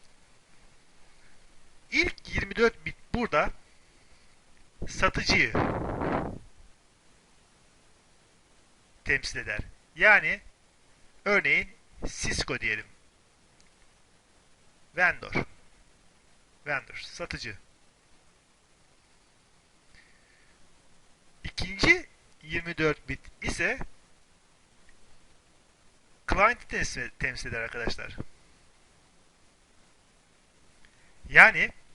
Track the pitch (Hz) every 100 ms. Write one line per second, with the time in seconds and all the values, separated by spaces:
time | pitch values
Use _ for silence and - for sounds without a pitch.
0 | - - - - - - - - - -
1 | - - - - - - - - - 262
2 | 359 - - - 196 196 233 - 160 -
3 | - 233 226 151 196 - - - - -
4 | - - - - - - - - - -
5 | 190 - - 190 143 - - - - -
6 | - - - - - - - - _ -
7 | - - _ - _ _ - - - -
8 | _ - _ _ _ - - - _ -
9 | - 139 - 127 113 107 - - - 156
10 | 202 196 160 202 - - _ _ - -
11 | - - 196 202 143 165 196 - - -
12 | - - - - - 123 113 107 - -
13 | - _ _ _ _ - - _ - _
14 | - - _ _ _ - - _ - 160
15 | 180 - 101 - - - - - - -
16 | - - _ - _ _ 147 135 - -
17 | - - 170 147 117 101 - - - _
18 | _ - - _ _ _ _ _ - -
19 | _ - _ _ _ _ _ _ - -
20 | - - - - - - - - - -
21 | - - - - - - 185 196 - 359
22 | - - - - 151 175 170 165 156 147
23 | - 131 - - - - 175 262 - -
24 | - - - - - - - - - -
25 | - - - - _ - _ _ - -
26 | _ - - 180 214 240 - 214 156 135
27 | 120 - 135 123 127 117 113 120 113 -
28 | - - - - - - - _ - _
29 | _ - - _ - _ _ - - -
30 | _ _ _ _ _ _ - - - -
31 | - - - - 208 165 214 - -